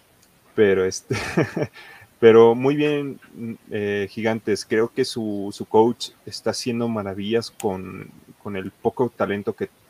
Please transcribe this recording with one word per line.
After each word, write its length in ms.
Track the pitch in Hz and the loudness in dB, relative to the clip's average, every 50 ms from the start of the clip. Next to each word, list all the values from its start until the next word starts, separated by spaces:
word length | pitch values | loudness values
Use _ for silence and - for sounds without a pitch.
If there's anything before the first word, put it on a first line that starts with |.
| _ _ _ _ _ _ _ _ _ _ _ | _ _ _ _ _ _ _ _ _ _ _
pero 280 | - 110 98 95 95 92 | 4 4 4 4 4 2
este, 300 | 95 - - - _ 131 | 0 -2 -6 -6 _ -6
<laughs> 1040 | 107 - - - - 143 - - 170 147 - _ - - - - - - _ _ _ | -6 -6 -4 -2 -2 -2 0 -2 -6 -6 -6 _ -20 -20 -20 -20 -20 -20 _ _ _
pero 360 | - 113 110 113 113 117 117 | 6 8 10 10 8 8 6
muy 200 | 123 131 135 147 | 4 2 0 0
bien, 440 | 147 147 151 147 147 143 139 - - - - - 85 117 113 113 - _ - | 2 0 0 0 -2 -4 -8 -12 -14 -20 -20 -16 -14 -12 -12 -12 -14 _ -10
eh, 380 | - 107 104 101 101 101 101 95 | -8 -6 -4 -2 -2 -4 -4 -6
Gigantes. 560 | - - 107 113 113 113 - 110 104 - - | -8 -4 -2 -2 -2 -2 -2 -4 -4 -4 -2
Creo 260 | - 117 110 113 117 | -2 0 0 0 0
que 140 | - - 131 | 0 -4 -4
su, 440 | - - 123 110 107 104 101 98 101 104 | -4 -4 -6 -6 -6 -6 -6 -8 -8 -8
su 120 | - 104 | -10 -12
coach 440 | - - 110 110 120 117 - - - - _ _ | 2 4 4 4 4 2 -2 -10 -14 -16 _ _
está 240 | - - - - 113 | -16 -16 -8 -6 -6
haciendo 380 | 104 - - 131 117 117 120 117 | -6 -4 -6 -6 -4 -4 -4 -4
maravillas 640 | 113 110 101 98 95 101 101 104 110 117 110 - | -4 -6 -6 -6 -8 -8 -6 -2 -2 -4 -4 -6
con, 580 | - _ - 110 95 92 92 92 95 98 104 - - - - - - _ | -14 _ -6 -6 -4 -6 -8 -12 -14 -14 -16 -18 -20 -20 -20 -20 -20 _
con 140 | _ 107 101 | _ -10 -10
el 160 | 95 92 98 | -8 -10 -10
poco 380 | - _ _ 117 - - 131 117 - | -14 _ _ -4 -2 0 -4 -4 -2
talento 380 | _ 107 92 98 101 101 - 104 | _ -4 -2 -2 -4 -6 -8 -6
que, 160 | - 104 - _ _ _ | -6 -8 -10 _ _ _